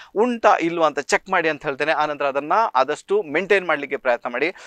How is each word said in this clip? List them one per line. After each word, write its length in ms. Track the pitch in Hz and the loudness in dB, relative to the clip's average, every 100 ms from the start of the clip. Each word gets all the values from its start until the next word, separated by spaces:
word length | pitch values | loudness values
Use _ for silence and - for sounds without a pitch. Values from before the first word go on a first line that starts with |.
| - 180 | -6 -2
ಉಂಟಾ 420 | 240 233 220 196 | 0 2 4 4
ಇಲ್ವಾ 260 | 165 170 160 | 2 2 0
ಅಂತ 120 | 143 | 0
ಚೆಕ್ 300 | 139 196 - | -2 -2 0
ಮಾಡಿ 200 | 185 160 | -2 0
ಅಂತ 160 | 147 151 | -2 -4
ಹೇಳ್ತೇನೆ. 260 | 135 151 | -4 0
ಆನಂತರ 340 | 147 151 143 143 | 0 0 -2 -2
ಅದನ್ನ 280 | 135 147 190 226 127 | -2 0 0 2 2
ಆದಷ್ಟು 480 | 135 147 - 202 | 0 -2 -2 -2
ಮೇಂಟೈನ್ 440 | 165 147 185 202 180 | 0 -2 0 0 0
ಮಾಡ್ಲಿಕ್ಕೆ 300 | 151 139 139 | -2 -2 -4
ಪ್ರಯತ್ನ 320 | 131 120 127 | -2 -2 -2
ಮಾಡಿ. 240 | 120 151 - | -4 -4 -6